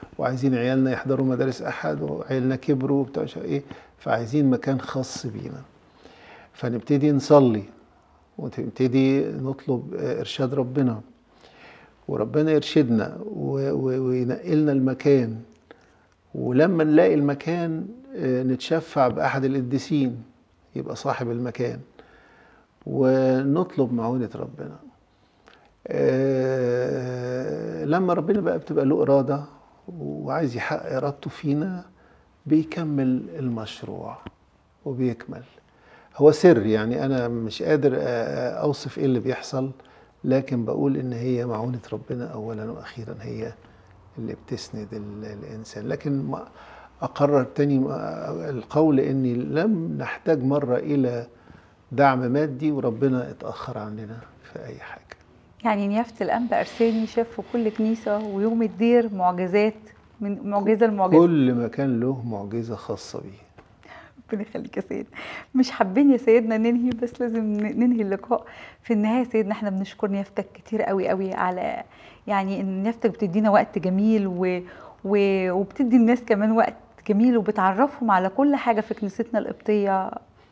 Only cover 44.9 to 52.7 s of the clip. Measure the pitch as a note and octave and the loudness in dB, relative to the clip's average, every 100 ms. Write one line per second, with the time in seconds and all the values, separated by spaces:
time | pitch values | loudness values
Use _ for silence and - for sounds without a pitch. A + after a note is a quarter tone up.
44.9 | A2 G#2 G#2 G#2+ G#2 - A2 A2 - A2 | -12 -12 -12 -14 -14 -14 -14 -14 -10 -8
45.9 | C#3+ D3+ C#3 C#3+ - - - - - - | -6 -2 -2 -4 -8 -10 -20 -20 -20 -20
46.9 | - C3+ - C#3+ C#3+ B2+ - C#3+ C3+ C#3 | -10 -10 0 4 4 2 0 2 2 0
47.9 | C#3+ D#3 E3 C#3+ E3 D#3+ B2+ - D3 D#3+ | -4 -6 -8 -8 -8 -6 -8 -2 2 4
48.9 | C3+ - C3+ B2+ A#2+ C#3+ C#3+ G#3+ F#3+ E3 | 4 2 0 0 -2 -2 -2 0 0 -2
49.9 | D3 B2 - - D#3 C3 C#3+ B2+ B2 D3+ | -6 -8 -6 0 0 2 0 0 0 0
50.9 | C#3+ B2 A#2+ A#2 - - - _ _ _ | 2 2 -2 -8 -18 -20 -20 _ _ _
51.9 | B2 C#3 B2+ B2 C#3 D3+ B2+ D3+ | 4 4 4 2 0 0 -2 -2